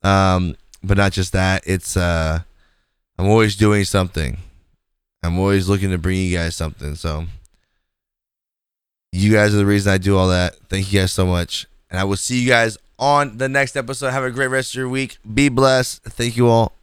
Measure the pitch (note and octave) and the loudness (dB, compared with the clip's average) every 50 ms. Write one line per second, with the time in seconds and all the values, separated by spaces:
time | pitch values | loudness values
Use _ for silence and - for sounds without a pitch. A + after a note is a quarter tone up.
0 | - G2 G2 G2 F#2+ F#2+ F#2 F#2 F2+ F2 - - _ _ - - - F#2+ G2 G2 | 2 2 4 4 4 4 2 0 -2 -4 -6 -10 _ _ -20 -14 -2 0 2 2
1 | G2+ G2 - - F2+ - - F#2+ F#2 F#2+ F#2+ F#2 - - F#2+ F#2 - - - F#2+ | 2 2 0 -2 -4 -2 -2 0 0 0 0 -2 -2 -4 -4 -4 -4 -4 -2 -2
2 | F2+ F2 E2+ E2 D#2+ D#2 D#2 D#2+ E2+ - _ _ _ _ _ _ _ _ _ _ | 0 0 0 0 0 -2 -2 -4 -6 -10 _ _ _ _ _ _ _ _ _ _
3 | _ _ _ - F#2 G2 G#2+ A2+ A2 G#2+ G2 G2 G#2+ G#2 G#2 G#2 G2 - - G2+ | _ _ _ -4 0 4 4 4 4 2 2 2 2 2 2 2 0 0 0 -2
4 | F#2 F2+ - - D#2 B1+ B1+ E2+ F2 - _ - _ _ _ _ _ _ _ _ | -2 -2 -4 -6 -6 -6 -6 -10 -12 -18 _ -20 _ _ _ _ _ _ _ _
5 | _ _ _ _ - E2+ E2+ F2+ F#2+ G2 G2+ G2 F#2 F2+ G2+ G2 G2 G2 F#2 F2 | _ _ _ _ -6 -4 -2 0 0 2 2 0 2 0 0 0 0 -2 -4 -2
6 | D#2+ F#2 F#2 F#2 F#2+ F2+ F2 F2 E2+ E2+ E2 - E2+ D#2 C#2+ - - D2 D2 D2 | -2 -2 -2 -2 -2 -2 -2 -2 -4 -6 -6 -6 -8 -8 -8 -10 -12 -12 -12 -8
7 | - E2+ D#2 D2+ E2 E2 - - - _ _ _ _ _ _ _ _ _ _ _ | -8 -8 -6 -6 -8 -10 -12 -16 -20 _ _ _ _ _ _ _ _ _ _ _
8 | _ _ _ _ _ _ _ _ _ _ _ _ _ _ _ _ _ _ _ _ | _ _ _ _ _ _ _ _ _ _ _ _ _ _ _ _ _ _ _ _
9 | _ _ - F2+ G2 G#2 A2 G#2+ G#2 G#2 G#2 G#2 G2+ G2+ G#2 G2+ G2 G2+ F#2+ F#2+ | _ _ -4 0 2 4 6 6 4 4 4 4 4 4 4 2 4 2 0 2
10 | F#2 G2 G2+ F#2+ F#2 F#2 F#2 F2+ F2+ F2 - _ _ _ - G2 F#2+ F#2 G2 G2 | 2 2 2 4 4 2 2 2 0 -2 -4 _ _ _ -4 -4 -4 0 0 0
11 | F#2 F2+ - - F#2+ F2+ F2+ F2 F2 E2+ - - - _ _ _ _ _ F2 F#2 | 0 0 0 0 0 0 0 -2 -4 -4 -8 -10 -10 _ _ _ _ _ -6 -4
12 | F#2+ G2 G2+ F#2+ - - B2 B2 B2 B2 B2 A#2 A2+ A2+ G#2 - _ _ _ _ | -4 -2 -4 -4 -4 -4 -2 -2 0 2 2 2 2 0 -2 -8 _ _ _ _
13 | A#2+ C#3 C#3+ C#3+ C#3+ C3+ G#2+ A2+ C3 C3 C3+ C#3 C#3 C3 - C#3+ C3 A#2 C3+ A#2+ | 0 2 2 2 0 -2 -4 -6 -6 -2 0 -2 -2 -2 -4 -8 -8 -8 -10 -6
14 | C#3 C3 B2+ C3+ C3 B2+ A#2+ B2+ C#3 B2+ C3 C3 B2+ - - C#3 C3 B2+ B2+ C3 | -6 -4 -4 -4 -4 -4 -4 -2 -4 -2 -2 -2 -4 -4 -8 -8 -6 -4 -4 -4
15 | C3+ B2+ - _ _ A2 G#2+ A#2 C#3+ C#3+ B2 A#2+ C3+ C3+ C3 C3 B2+ - - - | -6 -6 -10 _ _ -4 0 2 2 2 4 4 4 4 4 2 0 -2 -6 -12
16 | _ - - - A#2 A#2+ A2 A#2 B2 A#2+ A#2 A2+ A2+ - - _ | _ -20 -8 -6 -6 -4 0 2 4 4 4 4 2 0 -4 _